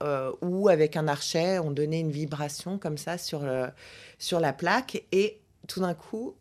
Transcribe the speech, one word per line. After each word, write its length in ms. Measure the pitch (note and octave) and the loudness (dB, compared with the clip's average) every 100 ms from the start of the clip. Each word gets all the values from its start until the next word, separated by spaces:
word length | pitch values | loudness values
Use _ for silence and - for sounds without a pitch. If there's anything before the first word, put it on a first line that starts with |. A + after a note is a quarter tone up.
euh, 300 | D3 C#3 C3 - | -2 0 -2 -4
ou 300 | F3 F#3 G3+ | -2 4 6
avec 260 | E3 D3+ D#3+ | 6 6 4
un 120 | D3+ | 0
archet, 500 | C#3+ - E3+ F3 F#3+ | 0 0 0 2 2
on 140 | D#3 | 0
donnait 280 | C#3+ D3+ D#3+ | 0 0 0
une 100 | D#3+ | -2
vibration 680 | C#3+ D3+ D3 D3 - F3 G3 | -2 -4 -4 -6 -6 -6 -6
comme 180 | E3+ D3 | -4 -6
ça 220 | - E3+ | -6 -6
sur 220 | - D3+ | -6 -4
le, 260 | C#3 C3 B2+ - - - - - | -2 -2 -4 -8 -20 -20 -20 -10
sur 220 | - F3 | -2 2
la 140 | D#3 | 2
plaque, 500 | - F3 A3+ C4 - - | 2 2 2 0 -8 0
et 280 | F#3 G#3 - _ _ - | 2 2 -2 _ _ -10
tout 140 | F#3 | -4
d'un 140 | F3+ | -2
coup 400 | E3+ - A3 B3+ - | -4 -8 -8 -8 -12